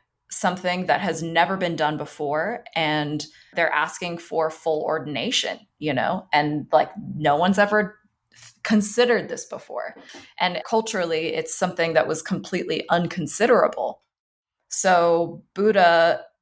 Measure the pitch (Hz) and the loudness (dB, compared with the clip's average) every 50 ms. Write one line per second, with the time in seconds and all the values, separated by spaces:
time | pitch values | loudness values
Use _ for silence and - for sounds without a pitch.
0 | _ _ _ _ _ - - - - 185 175 180 - 180 180 180 180 170 143 - | _ _ _ _ _ -6 -2 0 0 0 -2 -2 -2 -4 -4 -2 0 0 0 0
1 | 208 185 156 135 165 165 165 165 175 180 190 190 185 170 165 147 151 151 156 147 | 0 -2 -4 -4 -4 -2 0 2 2 2 0 -2 -4 -4 -2 -2 -2 -2 -2 -4
2 | 151 147 - - 151 139 147 156 170 208 240 247 - - - 165 160 151 151 151 | -8 -10 -10 -8 -6 -4 -4 -4 -4 -4 -6 -8 -10 -8 -4 -2 -2 0 0 -2
3 | 147 147 151 147 - - - - _ _ - - 170 - - 147 156 160 - - | -2 -4 -4 -6 -8 -10 -16 -20 _ _ -4 -2 -2 0 0 0 -2 -2 -4 -6
4 | 185 175 170 165 - - 156 160 156 160 156 - - 165 156 151 156 156 156 160 | -6 -8 -8 -8 -8 -4 -2 -2 -2 -2 -2 -4 -2 -2 -2 0 0 -2 -2 -2
5 | - 147 143 - 143 220 269 - - - - - _ _ _ - 156 151 131 127 | -4 -6 -6 -6 -4 -2 -2 -2 -2 -4 -6 -10 _ _ _ -6 -4 -2 -2 0
6 | 107 - 180 185 - _ - 147 147 151 151 147 139 - - 156 - - - - | 0 -2 -2 -4 -4 _ 0 2 2 2 -2 -4 0 2 2 2 2 0 -6 -12
7 | - - - 143 151 147 143 151 175 190 196 208 202 202 208 214 208 208 - _ | -12 -10 -6 -2 0 2 2 4 4 4 4 4 2 4 2 0 0 -2 -6 _
8 | _ _ _ _ _ _ _ - - - - _ - - 226 214 202 - - 240 | _ _ _ _ _ _ _ -20 -20 -20 -16 _ -2 0 2 2 2 2 2 2
9 | 247 240 233 190 151 - 170 - - - - - - - - - - - 214 - | 4 4 2 2 0 -4 -8 -10 -10 -10 -12 -14 -12 -12 -10 -10 -10 -10 -12 -16
10 | - - - - - - _ - 185 180 175 - - - 233 226 226 - - 190 | -20 -20 -20 -20 -20 -16 _ -4 -2 -2 -2 -4 -4 -2 0 0 0 0 -2 -2
11 | 175 165 165 160 165 160 - 160 160 - - - 190 180 180 - 165 165 160 156 | -2 0 0 -2 -2 -2 -4 -4 -2 -2 -2 0 0 -2 0 0 0 2 2 2
12 | - 156 160 156 - - 190 - - - - 175 175 - 165 156 - - 175 170 | 2 2 0 -4 -4 -4 -4 -6 -4 -4 -6 -4 -2 -2 -4 -4 -2 0 0 0
13 | 175 160 - 185 156 - - - 208 247 240 190 - - - - - 127 - - | 0 0 -4 -4 -4 -2 0 2 2 4 4 4 4 2 0 -2 -6 -6 -6 -10
14 | _ _ _ _ _ _ _ _ _ _ _ _ _ - - - - 185 180 175 | _ _ _ _ _ _ _ _ _ _ _ _ _ -6 -4 0 2 4 4 4
15 | 170 170 170 170 170 165 - - - _ - 185 202 220 196 196 180 170 170 165 | 4 4 4 2 0 -2 -6 -12 -18 _ -4 0 2 4 6 6 6 6 8 6
16 | 165 170 - - - - _ _ | 6 4 2 0 -4 -14 _ _